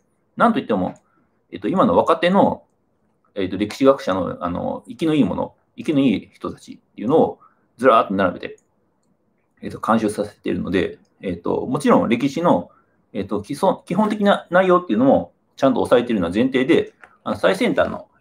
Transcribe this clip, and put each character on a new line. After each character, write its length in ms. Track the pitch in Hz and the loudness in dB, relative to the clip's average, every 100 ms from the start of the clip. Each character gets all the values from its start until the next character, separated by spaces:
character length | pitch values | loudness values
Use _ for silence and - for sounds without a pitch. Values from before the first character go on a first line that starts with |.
| _ _ _ - | _ _ _ 0
な 120 | 131 | 2
ん 40 | |
と 60 | 127 | 2
い 40 | |
っ 40 | - | -2
て 80 | |
も、 200 | 101 90 - _ _ _ _ _ | -2 -4 -8 _ _ _ _ _
え 60 | - | -8
っ 40 | |
と、 80 | - | -4
今 160 | 180 | 0
の 120 | 120 90 | 2 2
若 200 | 113 165 | 2 2
手 140 | 175 | 2
の、 340 | 190 123 - _ _ _ _ _ _ _ | 4 2 0 _ _ _ _ _ _ _
え 100 | 101 | -8
っ 40 | 92 | -6
と、 80 | 95 | -4
歴 200 | 104 - | -4 2
史 80 | |
学 180 | 135 135 | 4 4
者 120 | - | 0
の、 240 | 95 - - | -4 -4 -6
あ 100 | 87 | -6
の、 340 | 87 92 - - | -6 -6 -8 -12
生 80 | - | -6
き 100 | 160 | -2
の 80 | |
い 60 | 151 | 0
い 40 | |
も 100 | 101 | 0
の、 200 | - - _ _ - | -2 -8 _ _ -12
生 80 | |
き 100 | 139 | -4
の 60 | 139 | 0
い 120 | 135 | 2
い 160 | 92 - | 0 -6
人 200 | _ - | _ -12
た 60 | - | -12
ち 220 | - - | -20 -20
っ 120 | _ | _
て 60 | - | -10
い 40 | |
う 40 | 107 | 0
の 100 | 156 | 2
を 200 | 95 - _ _ _ - | 2 -2 _ _ _ 0
ず 100 | 127 | 4
ら 140 | 113 | 4
ー 40 | |
っ 40 | 120 | 2
と 60 | |
並 200 | 98 92 | 0 -2
べ 60 | - | -2
て、 180 | - - _ _ _ _ _ _ _ _ _ _ | -12 -16 _ _ _ _ _ _ _ _ _ _
え 60 | 95 | -16
っ 20 | |
と、 100 | - | -8
監 200 | - 113 | 0 0
修 80 | 107 | 0
さ 160 | 107 | -4
せ 160 | - - | -8 -8
て 80 | 101 | -6
い 40 | |
る 80 | 90 | -6
の 100 | 87 | -2
で、 280 | 92 - - _ _ | -2 -2 -6 _ _
え 120 | 98 | -10
っ 40 | 87 | -8
と、 280 | - 92 - | -4 -4 -4
も 120 | 131 | -2
ち 100 | 247 | 2
ろ 160 | 156 | 4
ん 40 | 95 | 2
歴 200 | 117 139 | 0 -2
史 140 | - | 0
の、 280 | 170 101 - _ _ _ _ | 2 0 -2 _ _ _ _
え 100 | 107 | -10
っ 40 | 98 | -6
と、 160 | 104 | -8
基 80 | - | -8
礎、 180 | 143 - - | -2 -2 -2
基 100 | - | -4
本 140 | 185 214 | -2 -2
的 160 | 214 | 0
な 220 | 202 - - | 2 0 0
内 180 | 180 190 | 2 4
容 100 | 180 | 2
っ 80 | 180 | 2
て 60 | |
い 40 | 104 | 0
う 20 | |
の 60 | |
も 280 | 135 87 - _ _ - | 2 2 0 _ _ -2
ち 80 | |
ゃ 40 | 135 | 0
ん 60 | |
と 80 | 110 | 2
押 160 | 92 120 | 2 2
さ 40 | |
え 40 | 117 | 2
て 60 | |
い 20 | |
る 60 | 110 | -2
の 80 | 85 | -2
は 40 | |
前 120 | 101 | 0
提 200 | 131 131 | 0 0
で、 300 | 147 - - _ - _ | 2 2 0 _ -20 _
あ 100 | 120 | -10
の、 40 | 101 | -2
最 180 | 190 | 0
先 200 | 185 226 | 0 0
端 160 | 135 85 | 0 -2
の、 180 | - - _ | -4 -16 _